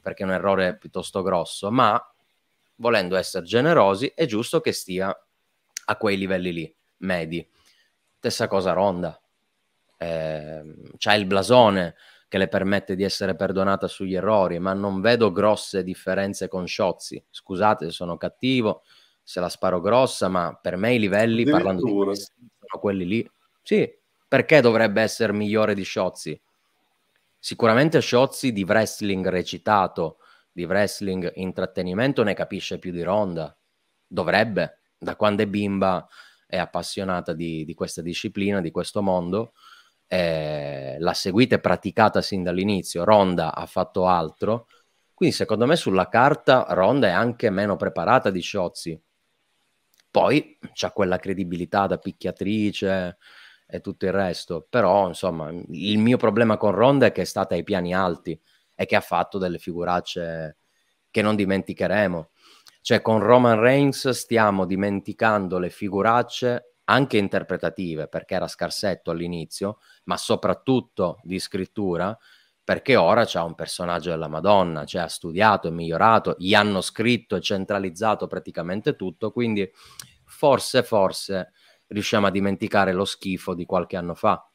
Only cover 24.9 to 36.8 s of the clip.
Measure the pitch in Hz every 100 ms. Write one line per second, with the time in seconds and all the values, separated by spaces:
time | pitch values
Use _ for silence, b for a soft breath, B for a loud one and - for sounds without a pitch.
24.9 | 101 110 - 113 104 104 107 107 101 92
25.9 | - 92 - - 76 _ _ _ _ _
26.9 | _ _ _ _ _ - 101 117 113 156
27.9 | 160 - 120 135 - 135 107 90 104 107
28.9 | - 104 95 92 90 85 85 - 107 90
29.9 | - 82 - b b b - 85 95 101
30.9 | - 101 92 87 - 92 87 92 - 90
31.9 | 92 131 135 110 95 85 95 - 87 90
32.9 | 87 85 101 101 85 78 _ _ _ _
33.9 | _ _ - 85 92 117 92 82 - _
34.9 | _ - - 107 101 107 101 101 98 95
35.9 | 90 - B B B B 92 85 87